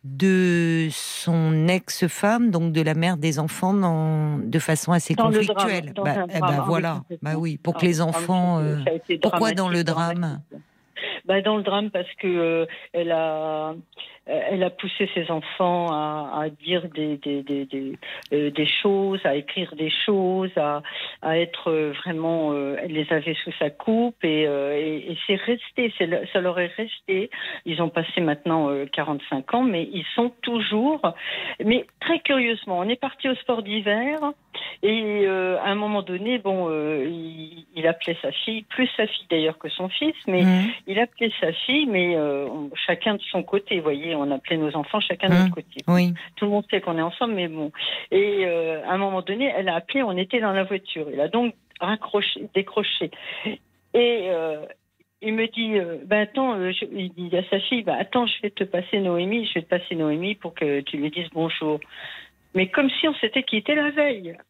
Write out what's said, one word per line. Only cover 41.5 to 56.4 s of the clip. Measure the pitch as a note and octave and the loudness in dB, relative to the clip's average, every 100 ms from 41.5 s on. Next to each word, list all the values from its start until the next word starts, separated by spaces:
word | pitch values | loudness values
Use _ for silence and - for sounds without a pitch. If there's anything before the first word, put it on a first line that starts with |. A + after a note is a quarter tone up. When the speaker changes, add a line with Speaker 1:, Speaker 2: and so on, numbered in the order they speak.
Speaker 2:
fille, | E3+ - C#4 C#4+ | -2 0 0 2
mais, | F#3+ F3 E3 | 2 2 2
euh, | D3 C#3 C#3 | 2 0 -4
on, | D3 C#3+ - - | -6 -8 -6 -2
chacun | E3+ A3+ | 0 0
de | G#3 - | -2 -2
son | F#3 | -4
côté, | F3+ G3 - F#3+ | 0 -2 0 0
vous | |
voyez, | D#3 C#3+ E3 D#3 | 0 -2 -2 -2
on | C#3+ | 0
appelait | C3+ - E3 | -2 -2 0
nos | D3+ D#3 | 0 -2
enfants | D3 G#3+ | -2 -2
chacun | - F3+ F#3+ | -2 0 4
de | |
Speaker 1:
Mhm. | F3 | 6
Speaker 2:
notre | F#3 | 4
côté. | E3+ - - - | 0 -10 -6 2
Speaker 1:
Oui. | F3 F3+ E3+ - - | 4 4 0 -8 -2
Speaker 2:
Tout | G#3 | 2
le | |
monde | G#3 G#3 | 2 0
sait | F#3+ | -2
qu'on | F3+ E3 | 0 0
est | |
ensemble, | E3 - A#3+ | -2 0 -2
mais | G3+ F3 | 0 -2
bon. | D#3+ D3+ - - - - | -2 -6 -4 -6 -6 2
Et, | F#3+ G3+ G3+ F#3 | 2 4 2 2
euh, | E3+ D#3+ D#3 | 2 0 -2
à | - | -2
un | F#3 | 0
moment | G3 F#3+ | 0 -2
donné, | F3+ G#3+ C#4 E3 | -2 0 0 0
elle | F#3+ | 0
a | E3+ | -2
appelé, | - C#4 | -2 -2
on | A#3+ F3+ | 0 0
était | F#3 A#3+ | 0 0
dans | G#3+ | 2
la | F#3+ | 0
voiture. | F#3+ G3 - E3 D3 | 0 -4 -6 -8 -4
Elle | C3 | -2
a | D#3 | 0
donc | A3 A#3+ - _ - | 2 0 -4 _ -6
raccroché, | F3+ G#3+ - G#3 G3+ - G#3+ | -4 -2 0 0 0 -4 -4
décroché. | F#3+ F#3+ G#3+ G3+ - F3+ - - - A3 | -4 -2 -2 -2 -4 -6 -8 -12 -8 -8
Et, | - _ _ _ A#3 A#3+ A#3 F#3 | -8 _ _ _ 4 4 2 0
euh, | E3+ D#3+ D3+ C#3 - _ _ _ _ | 0 -2 -4 -10 -18 _ _ _ _
il | G#3+ | -4
me | A3 A3+ | -2 -2
dit, | A3+ A3 G#3+ | -2 0 0
euh, « | E3+ D#3+ F#3+ | 0 -8 0
Ben | G#3+ | 0
attends, | G#3 C4+ | 2 0